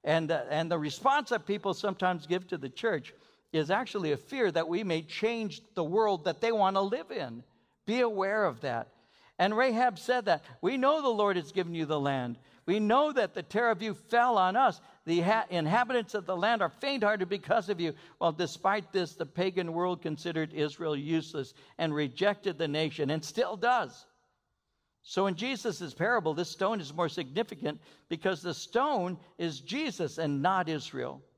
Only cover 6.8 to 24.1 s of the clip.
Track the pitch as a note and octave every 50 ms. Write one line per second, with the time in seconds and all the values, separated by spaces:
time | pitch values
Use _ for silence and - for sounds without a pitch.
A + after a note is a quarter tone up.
6.8 | G3 G3 G#3+ C#4+ E4 - - A3+ D3+ B2 A2+ A#2+ B2 _ _ _ _ _ _ _
7.8 | _ - A3 B3 B3 A#3 G#3+ G3 F#3+ G3 G#3 A3 G#3 F3 C3 A2+ - C#3 A#2 A#2
8.8 | A#2 - _ _ _ _ _ _ _ _ _ - F3 G3 G#3+ A3 B3+ C4 A3+ A3
9.8 | B3+ B3 F#3+ E3 - - B3+ B3 A3 G3 E3+ D3 - - B2 - - F3+ C4 C4+
10.8 | B3+ C4+ D4+ D#4+ D4 C4 A#3 G#3 G#3 G3+ F#3+ F3+ F3 E3+ - F#3 F3+ E3+ E3+ E3
11.8 | D#3+ D3 D#3 D3 C#3 C#3+ C#3 C3+ B2 A#2+ A#2+ - - _ _ _ _ - F#3 G#3+
12.8 | G#3+ G#3 A3+ C4+ D4 D4+ C#4+ B3+ A3 F#3 - G3 D#3+ - - G#3 A#3+ A#3 A3 E3+
13.8 | G#3+ A3 G3+ - - - - A#3+ A#3+ B3+ A#3+ G#3 F#3 F#3 F#3 A#3+ C4+ B3 E3+ -
14.8 | - - - _ _ - E3 F3 E3+ F#3 G#3+ A3+ G#3+ - F3+ F3 D#3 D#3 F3+ A#3
15.8 | B3 A3+ C4 B3 A3 - - G#3+ F#3 D#3 F#3+ F3+ F3 A3 A#3 A3 G3 D#3+ - -
16.8 | - C#4 C#4 C4+ G#3+ G#3 G#3+ G3+ F#3 F3 G3 G3 - - G#3+ A#3 F#3 F3+ G#3 E3
17.8 | E3+ E3 C#3 - - - - _ F3 E3+ D#3 D#3 F3 - - - - F#3+ G3 G#3+
18.8 | F#3 - - F#3+ F3+ D#3+ - - E3 C#3 - E3+ F3+ F#3+ F3 F3+ F3+ E3 E3 E3
19.8 | F3 F3+ F3+ E3 - E3 D3+ D3 - F3 E3 D#3+ D#3 D#3 - D3+ D3+ D3+ C#3+ -
20.8 | E3 D#3+ D3+ C#3+ C#3+ D3+ E3 D#3+ D#3 D#3+ - D3+ C3 B2 - - - - - -
21.8 | E3 D#3+ D3 D3 D3+ C3+ A#2+ A#2+ F3+ G3+ G3+ G3+ - G3+ E3+ C#3+ E3 D3+ C#3+ D3+
22.8 | D#3+ D3+ D#3 - D3+ C3+ D#3 D#3 D#3 - - G#3+ B3 - A3 G3 F#3 A#3+ B3+ B3
23.8 | F#3+ B2+ A2 - - _